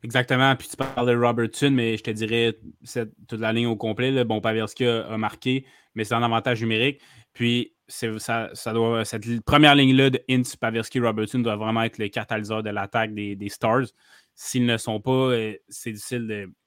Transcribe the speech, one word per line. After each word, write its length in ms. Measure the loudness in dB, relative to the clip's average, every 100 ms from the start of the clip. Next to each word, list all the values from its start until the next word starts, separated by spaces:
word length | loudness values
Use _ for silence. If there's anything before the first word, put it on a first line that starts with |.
Exactement. 520 | 0 0 2 4 4 4
Puis 120 | -2
tu 80 | -8
parles 320 | -6 -2 2
de 80 | 4
Robertson, 540 | 4 2 -2 0 2
mais 260 | 2 2 -2
je 60 |
te 80 | -4
dirais 480 | -6 -2 2 0 -2 -14 -20
cette, 300 | -8 -6 -6 _ -12
toute 120 | -4
la 120 | -2
ligne 140 | 0 0
au 100 | -2
complet, 340 | -4 -2 0
là. 140 | 0
Bon, 180 | 0 0
Pavelski 420 | 0 -2 -4 -2
a, 220 | 0 0 -4
a 100 | -4
marqué, 480 | -4 -4 -4 -4 -4 _ _
mais 100 | -8
c'est 100 | -2
en 80 | 0
avantage 380 | 2 0 0 -2
numérique. 400 | 0 0 0 -2 -16 -20 _
Puis 420 | -2 0 0 -2 _ _
c'est, 320 | -8 -6 -6
ça, 320 | -4 -4 -4
ça 180 | -8 -4
doit, 320 | 0 2 0
cette 220 | -2 -6 -4
li-, 140 | -6
première 340 | 2 8 8
ligne-là 360 | 8 6 6 4
de 100 | 2 0
Hintz, 280 | 0 0 -4
Pavelski, 440 | -4 -2 -4 -2
Robertson 400 | 0 0 -2 -2
doit 160 | -2 -2
vraiment 260 | -2 0
être 160 | -2 -4
le 100 | -6
catalyseur 540 | -6 -4 -6 -4 -4
de 80 | -4
l'attaque 440 | -6 -2 -2 -2
des, 220 | -4 -8 -8
des 120 | -10
Stars. 380 | -2 2 2 0 _ _ -20 _
S'ils 300 | _ -6 -2
ne 120 | 0 0
sont 220 | -2 -4
pas, 100 | 0
euh, 440 | 2 2 0 -2 -8 _
c'est 240 | -14 -12
difficile 340 | -12 -8 -8 -6
de 240 | -8 -10 -18